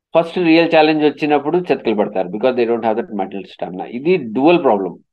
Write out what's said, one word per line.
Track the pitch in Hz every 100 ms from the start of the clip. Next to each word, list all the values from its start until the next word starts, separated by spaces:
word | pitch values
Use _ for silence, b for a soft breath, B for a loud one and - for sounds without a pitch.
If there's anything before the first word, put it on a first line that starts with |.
| _ 160
ఫస్ట్ | 170 185
రియల్ | 170 160 170 165
ఛాలెంజ్ | 156 156
వచ్చినప్పుడు | 151 - 151 147 139 175
చతికిలు | 180 143 -
పడతారు, | 104 101 95 90
because | 107 131
they | 120 113
don't | 117 113
have | 110
that | - 104
mental | 92 98
stamina. | 92 - 90 90
ఇది | 85 120 151 185
డ్యువల్ | 120 110 147 175
ప్రాబ్లం | 135 104 92 - _